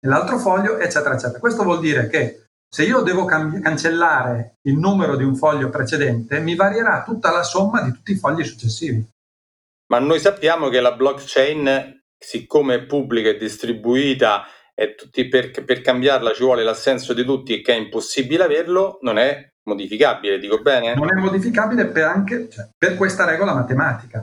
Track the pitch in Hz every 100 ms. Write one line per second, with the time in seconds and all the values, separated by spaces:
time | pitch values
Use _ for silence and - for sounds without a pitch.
0 | 135 147 185 240 196 185 208 226 170 151
1 | 147 127 123 - 233 226 190 165 160 135
2 | 113 156 120 - _ _ _ - 165 254
3 | 180 185 185 156 156 - 151 156 165 165
4 | 170 143 123 120 117 _ 143 143 185 196
5 | 170 135 135 131 151 147 131 - 127 156
6 | 143 117 117 147 160 170 196 220 233 185
7 | - 220 175 170 - 185 196 226 131 120
8 | - 196 135 160 147 - 110 - 160 113
9 | 107 _ _ _ _ _ _ _ _ 120
10 | 139 160 202 202 156 165 143 123 123 117
11 | 135 135 - 139 135 156 139 135 135 -
12 | _ _ - 117 - 151 139 123 120 143
13 | 123 117 110 104 107 - 117 113 113 127
14 | 139 131 113 101 - - _ - 107 -
15 | - - 127 131 - - - 127 - 127
16 | 135 135 117 107 127 123 113 110 - 127
17 | 127 120 123 135 131 107 - 117 104 110
18 | - - 123 165 180 151 170 180 190 -
19 | 123 110 131 139 - _ - 101 95 107
20 | 143 - 104 98 101 110 143 131 117 123
21 | 156 190 190 190 233 208 220 240 196 160
22 | 156 185 196 240 - - - _ 175 185
23 | 190 185 170 160 196 139 120 131 151 120
24 | - 110